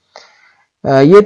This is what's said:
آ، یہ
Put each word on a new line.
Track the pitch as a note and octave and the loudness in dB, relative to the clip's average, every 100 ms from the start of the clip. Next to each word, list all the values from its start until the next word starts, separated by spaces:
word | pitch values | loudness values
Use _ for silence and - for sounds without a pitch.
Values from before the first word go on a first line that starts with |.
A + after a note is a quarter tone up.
| _ - _ _ _ _ _ _ | _ -20 _ _ _ _ _ _
آ، | - C3+ | -6 -2
یہ | C#3+ G3+ | 0 0